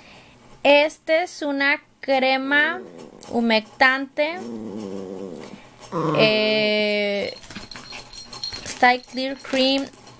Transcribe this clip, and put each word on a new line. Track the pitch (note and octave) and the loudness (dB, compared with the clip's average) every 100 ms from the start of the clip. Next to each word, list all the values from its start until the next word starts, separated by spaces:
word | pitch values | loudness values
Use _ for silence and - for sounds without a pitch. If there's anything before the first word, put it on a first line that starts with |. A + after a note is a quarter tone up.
| - - - - - - | -20 -20 -20 -20 -20 0
Este | C#4 C#4+ D4+ - - D#4+ | 6 6 6 -2 0 0
es | F4+ - | 0 -4
una | D4 C#4 C#4 D4 _ _ | -4 0 2 0 _ _
crema | - C4+ C4 C4 C4+ C#4+ D4+ F4+ F4+ - - - - | 0 2 4 2 2 2 2 0 -8 -16 -18 -16 -6
humectante. | A#3+ A#3 A3 A3 - C4 C4 C4+ - D4+ F4 A#3 A3+ A3 - G2 G2 F#2 F#2+ G2 E2 D#2+ - - - - F3 D#3+ D3+ | 0 2 2 0 2 4 4 -4 -2 -2 -2 -10 -10 -10 -10 -8 -8 -10 -10 -10 -12 -14 -16 -20 -20 -8 -4 0 2
Eh, | A3 G#3+ G#3+ G#3+ G#3+ G#3+ G#3 G#3 G3+ G3+ - - - - - - - - - - - - - - - | 4 4 2 2 2 2 2 0 0 0 -4 -8 -16 -16 -16 -18 -16 -16 -16 -16 -16 -12 -12 -10 -8
Style | - B3 B3+ | 2 4 2
Clear | - B3 C4 C4+ | -2 -6 -6 -6
Cream. | - C4 C4 C4+ C#4 - - - | -4 0 2 2 -2 -10 -20 -20